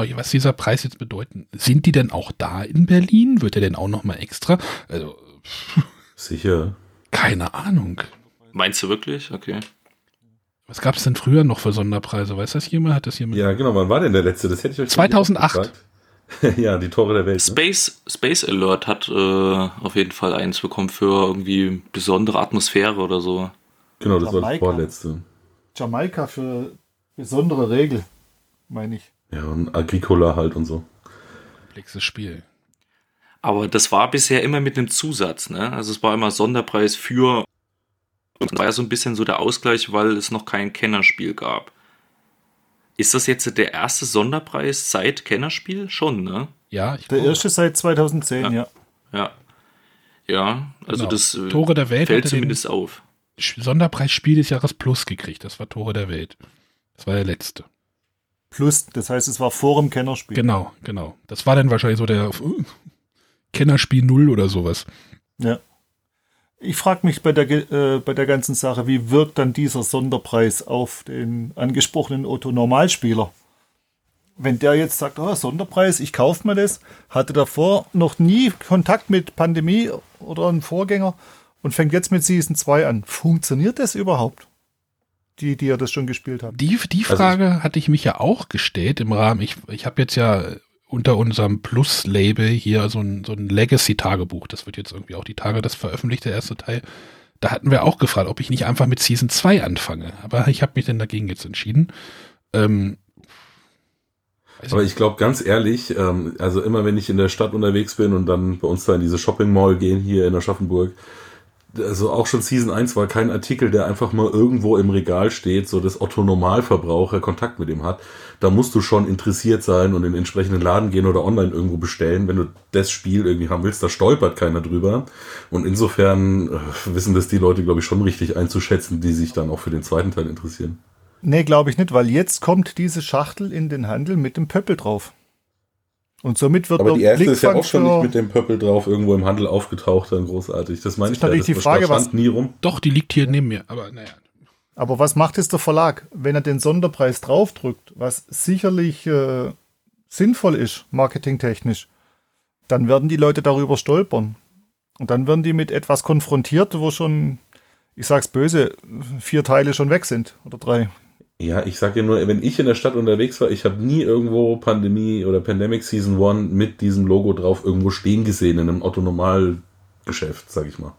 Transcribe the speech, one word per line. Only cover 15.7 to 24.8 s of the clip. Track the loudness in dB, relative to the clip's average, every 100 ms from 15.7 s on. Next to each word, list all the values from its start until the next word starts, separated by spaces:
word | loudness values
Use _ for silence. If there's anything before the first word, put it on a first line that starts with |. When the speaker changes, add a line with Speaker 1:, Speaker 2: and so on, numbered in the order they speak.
| -8 _ _ _ _ _
Speaker 2:
<laughs> | 0 0 2
Ja, | 2 0
die | 0
Tore | 0 2
der | 2
Welt, | 2 0
ne? |
Speaker 3:
Space, | 0 0 0 0 -2 -6 -14
Space | -4 -2 0
Alert | 0 0 2 2 0
hat, | -4 -2
äh, |
auf | 0 2 2 2 2 -2 -4 -4 -2
jeden | -2
Fall | -2 -2
eins | -2 -2 -4
bekommen | -6 -4 -6
für | 0 2 4 2
irgendwie | 0 -2 0 0 -4 -10
besondere | -8 0 2 2 0
Atmosphäre | -2 -2 0 2 0 0
oder | -2 -2
so. | -2 -4 -6 -12 _ _ _ _
Speaker 2:
Genau, | 0 2
das | 2
war |
das | 0
Speaker 4:
Jamaika. | -2 -2 -2
Speaker 2:
vorletzte. | -2